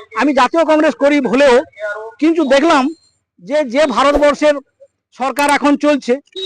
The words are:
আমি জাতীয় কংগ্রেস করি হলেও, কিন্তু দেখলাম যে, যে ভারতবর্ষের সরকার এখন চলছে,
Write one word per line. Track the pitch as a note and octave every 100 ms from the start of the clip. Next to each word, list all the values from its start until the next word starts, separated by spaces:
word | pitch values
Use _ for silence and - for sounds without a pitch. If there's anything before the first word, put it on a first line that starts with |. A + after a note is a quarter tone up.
| - G#3+
আমি | C4+
জাতীয় | C4 B3 E4 D#4
কংগ্রেস | D#4 D#4 -
করি | C#4 D4
হলেও, | A#3 B3+ C#4+ A#3+ D#4+ - G#3+ G#3+ A3+ -
কিন্তু | D#4 E4
দেখলাম | C#4 C#4 D#4+ D4 C4+ E4 _ _ _ _
যে, | F3+ D4+
যে | C4+ C4 D#4
ভারতবর্ষের | A3 C#4 C#4+ D4 C#4 D4+ C#4+ _ _ _ _ _
সরকার | - C4 B3 C#4+
এখন | C#4 D4 C#4+
চলছে, | D4 C#4+ A#3+ C4+ _ F#4